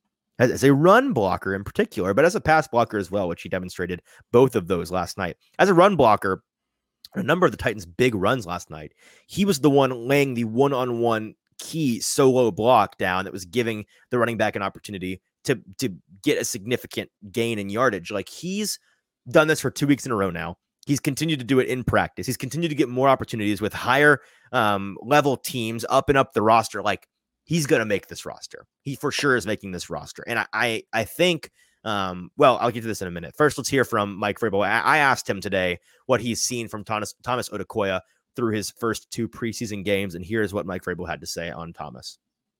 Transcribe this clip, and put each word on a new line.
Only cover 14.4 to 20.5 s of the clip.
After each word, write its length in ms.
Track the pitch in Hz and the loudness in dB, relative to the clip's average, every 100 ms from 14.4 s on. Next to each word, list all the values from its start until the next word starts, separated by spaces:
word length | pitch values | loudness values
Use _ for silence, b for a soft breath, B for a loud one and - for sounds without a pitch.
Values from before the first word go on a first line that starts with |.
| 107 101 | -2 -2
an 60 | |
opportunity 600 | 98 - - 98 92 92 _ _ | -6 -8 -12 -8 -8 -8 _ _
to, 160 | - 113 - 98 | -4 -4 -4 -8
to 160 | 123 85 _ 98 | -8 -8 _ -6
get 140 | - 123 | -2 -2
a 80 | - | -2
significant 640 | 110 98 120 - - 95 _ 101 | -8 -4 -4 -4 -10 -10 _ -10
gain 280 | 104 117 110 | -4 -2 -4
in 100 | 98 | -4
yardage. 420 | 104 131 98 85 | 0 0 0 -4
Like, 180 | 104 - | -8 -8
he's 500 | - 170 196 208 - _ _ _ _ - | -10 -8 -6 -6 -8 _ _ _ _ 2
done 200 | 160 156 | 4 4
this 120 | 151 | 2
for 120 | 127 | -2
two 160 | - 143 | -2 2
weeks 180 | 139 131 | 0 0
in 60 | |
a 40 | 110 | -2
row 140 | 98 | -2
now. 280 | 80 85 | -2 -8